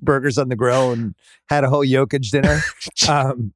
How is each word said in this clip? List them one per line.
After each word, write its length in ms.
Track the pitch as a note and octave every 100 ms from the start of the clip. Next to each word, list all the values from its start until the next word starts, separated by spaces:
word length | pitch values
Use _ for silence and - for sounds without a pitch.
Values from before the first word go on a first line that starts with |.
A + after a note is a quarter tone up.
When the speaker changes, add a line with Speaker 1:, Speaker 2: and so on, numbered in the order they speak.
Speaker 1:
burgers 340 | D3+ C#3 C#3 B2
on 140 | C3
the 60 | A#2+
grill 360 | B2 C3 B2+
and 220 | A#2+ A2+ - _ _ -
had 160 | D3
a 60 | C3
whole 140 | C#3+
Jokic 460 | C#3 C3 C3+ C#3+ A2+
dinner. 300 | C#3 C#3+ D3+
Speaker 2:
<laughs> 60 | - - - - -
Speaker 1:
Um, 440 | D3 C3+ B2 G2+